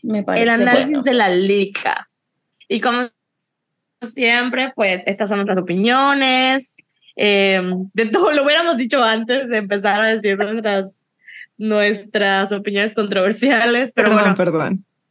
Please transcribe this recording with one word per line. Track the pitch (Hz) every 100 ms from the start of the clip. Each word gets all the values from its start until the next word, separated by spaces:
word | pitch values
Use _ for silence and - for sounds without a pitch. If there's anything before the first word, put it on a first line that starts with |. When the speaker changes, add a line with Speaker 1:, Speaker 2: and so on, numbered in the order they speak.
Speaker 1:
me | 226 214
parece | 202 226
Speaker 2:
El | 233
análisis | 233 247 247 262
Speaker 1:
bueno. | 294
Speaker 2:
de | 254
la | 247 202
lica. | 180 196 202 196 196 - - - _ _ _ _ _ _
Y | 233
como | 247 240 247 - _ _ _ _ _ _ _ _
siempre, | 226 - 233 240 247 247 262
pues, | - 202 185 -
estas | 196 208
son | 202
nuestras | 202 185
opiniones. | 180 180 220 262 277 277 269 254 262 269 262 - _ _ _ -
Eh, | 208 202 196 190 180 185 190
de | 202 226
todo, | 285 403
lo | 294
hubiéramos | 277 302 339 262
dicho | 247 277
antes | 226 220 226 254 254
de | 226
empezar | 202 202 202 202
a | 220
decir | 220 202 196
nuestras, | 208 226 214 196 190 - _ _ - - - _
nuestras | 214 208 208 208 196 214 202 196 196
opiniones | 208 208 202 214
controversiales, | 214 208 196 185 214 262 240 233 240 254
pero | - 214
Speaker 3:
Perdón, | 214
Speaker 2:
bueno. | 202 190
Speaker 3:
perdón. | 180 160 143 190 - _ _